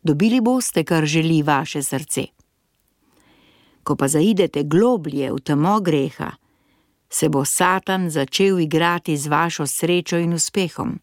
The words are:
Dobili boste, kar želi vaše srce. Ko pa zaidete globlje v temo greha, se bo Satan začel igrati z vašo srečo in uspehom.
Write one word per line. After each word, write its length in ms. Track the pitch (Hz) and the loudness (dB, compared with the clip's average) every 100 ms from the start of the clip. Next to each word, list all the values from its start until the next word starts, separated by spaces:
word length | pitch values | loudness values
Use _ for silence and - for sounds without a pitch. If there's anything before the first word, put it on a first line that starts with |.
Dobili 380 | 165 147 220 254 | 0 2 4 4
boste, 420 | 233 254 - - | 2 0 0 -2
kar 220 | 156 170 | 0 0
želi 360 | 151 160 160 160 | 2 0 2 2
vaše 400 | 147 139 160 151 | 2 0 -2 -6
srce. 420 | 135 135 156 - - _ _ _ _ _ _ _ _ _ _ _ _ _ _ _ | -4 -6 -4 -6 -6 _ _ _ _ _ _ _ _ _ _ _ _ _ _ _
Ko 120 | - | -6
pa 120 | 139 139 | -2 0
zaidete 560 | 151 185 208 175 143 | 2 2 2 0 0
globlje 680 | 147 160 240 233 151 139 131 | 0 2 4 2 -2 -6 -4
v 80 | - | -6
temo 400 | - 147 165 208 | -2 2 2 2
greha, 520 | 180 151 135 - - - _ _ _ _ _ _ _ | 0 0 -2 -6 -12 -12 _ _ _ _ _ _ _
se 200 | - 160 | -2 0
bo 160 | 143 | 0
Satan 640 | 143 - 180 190 - 190 180 | -2 0 0 0 -2 -2 -2
začel 500 | 151 135 - 196 185 | -2 -2 2 2 2
igrati 580 | 156 156 170 175 - 147 | 2 2 0 0 -4 -4
z 100 | 147 | 0
vašo 400 | 151 170 - 143 | 0 0 -2 -6
srečo 500 | - 165 180 170 170 | -2 0 0 0 -2
in 160 | 170 | 0
uspehom. 680 | 170 - 202 180 - 120 - | -2 -2 -2 -4 -4 -8 -8